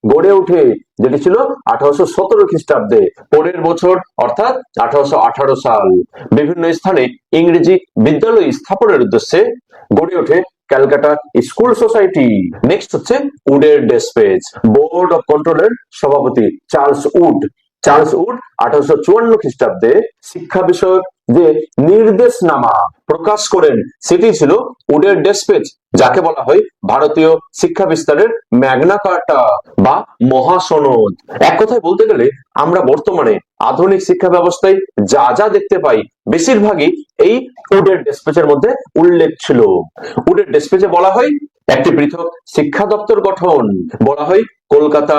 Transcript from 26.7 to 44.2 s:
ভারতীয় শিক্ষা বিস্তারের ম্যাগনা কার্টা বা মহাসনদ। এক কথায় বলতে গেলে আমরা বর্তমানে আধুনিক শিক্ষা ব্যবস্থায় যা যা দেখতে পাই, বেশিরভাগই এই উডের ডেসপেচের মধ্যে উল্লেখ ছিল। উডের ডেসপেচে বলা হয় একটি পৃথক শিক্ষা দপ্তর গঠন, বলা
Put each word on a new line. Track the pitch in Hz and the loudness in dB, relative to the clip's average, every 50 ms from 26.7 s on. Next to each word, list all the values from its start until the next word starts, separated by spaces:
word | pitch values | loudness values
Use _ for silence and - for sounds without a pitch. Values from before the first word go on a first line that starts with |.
| _ _ - 98 | _ _ -6 -4
ভারতীয় | 113 123 - 151 151 156 156 160 160 165 _ _ _ - | -2 0 0 0 0 2 2 2 2 0 _ _ _ -4
শিক্ষা | - 170 170 - 196 | -4 -4 -2 -2 -2
বিস্তারের | 165 160 156 - - - 147 196 - 151 - _ _ - 123 | -2 -2 -4 -2 -2 0 2 2 0 0 -6 _ _ 0 0
ম্যাগনা | 135 131 131 127 147 175 202 202 202 | 2 2 0 0 2 0 0 0 -2
কার্টা | 190 180 - - - - - - - - 92 - _ - - 95 | -4 -4 -4 -2 -2 0 0 0 0 0 -2 -6 _ -4 0 0
বা | 131 - - - _ _ _ 117 127 | 0 0 -2 -4 _ _ _ -2 0
মহাসনদ। | 131 131 127 156 180 180 175 - 170 151 147 135 127 113 110 101 95 _ _ - - 127 - 160 | 0 0 0 0 0 -2 -2 -2 -2 0 0 2 2 2 0 0 -2 _ _ -16 -4 0 0 0
এক | 170 - | 2 0
কথায় | 220 220 247 233 160 | 0 0 0 -2 -2
বলতে | 175 190 196 220 214 | -2 0 2 2 2
গেলে | 208 135 120 139 139 - _ _ _ | 2 0 0 -2 -2 -4 _ _ _
আমরা | - 147 165 175 185 - 123 | -4 -2 0 0 0 2 2
বর্তমানে | 139 151 - - 185 170 139 113 104 - _ _ _ _ - 117 | 0 0 0 -4 -2 0 0 0 0 -2 _ _ _ _ -4 -2
আধুনিক | - - 175 190 196 190 190 | 0 0 2 2 2 0 0
শিক্ষা | - 180 180 - 180 170 | -2 -2 0 0 0 0
ব্যবস্থায় | 175 175 175 165 - - 196 196 196 190 - _ - 104 98 | 2 0 0 -2 0 2 2 2 0 -2 -6 _ -6 -2 0
যা | - - - - - | 0 0 0 0 0
যা | - 208 220 190 | 0 0 0 0
দেখতে | - 403 403 403 - - | -2 0 0 -4 -2 0
পাই, | 143 123 220 - - _ _ _ - 214 | 0 0 0 -2 -8 _ _ _ -4 -2
বেশিরভাগই | 330 330 - 262 214 202 208 202 165 147 339 359 - - _ _ - - | -2 0 2 2 2 2 0 0 0 0 -2 -2 -4 -10 _ _ 0 2
এই | - 220 254 262 - _ - - - 202 | 2 2 0 -4 -10 _ -20 -4 0 2
উডের | 196 185 190 190 170 - | 2 4 2 0 0 -2
ডেসপেচের | 143 143 - _ 160 151 165 160 147 | -6 -8 -6 _ -2 0 0 2 2
মধ্যে | 143 139 - 233 254 254 - - _ 151 | 2 2 2 -2 -2 -4 -8 -6 _ 2
উল্লেখ | 165 175 175 170 160 156 156 _ - | 2 4 4 2 0 -2 -2 _ -4
ছিল। | - 139 120 113 101 92 87 82 - _ - - - - - - - | 0 2 2 4 2 2 0 -4 -6 _ -18 -18 -8 -8 -4 -2 0
উডের | 359 - 202 - | 0 0 0 0
ডেসপেচে | 135 151 151 - - 185 196 190 165 | -2 -2 -2 0 0 0 0 0 0
বলা | 175 185 190 190 | 2 2 2 2
হয় | 233 247 294 294 294 - - _ _ _ - - | 0 0 0 -2 -4 -8 -14 _ _ _ -2 -2
একটি | - 175 175 - | 0 0 0 0
পৃথক | 151 143 147 156 170 170 170 - - _ - - | 0 0 -2 -4 -8 -10 -12 -12 -14 _ -8 -4
শিক্ষা | - 147 147 143 - 202 196 214 | -4 -4 -2 -2 -4 -2 -2 -2
দপ্তর | 208 214 - 226 202 | -4 0 0 0 0
গঠন, | 196 196 190 - 165 180 160 139 117 104 98 92 87 - - - 110 | 0 -2 -4 -2 0 0 0 0 0 -2 -4 -4 -6 -10 -4 -2 -2
বলা | 135 143 147 | -2 -2 -2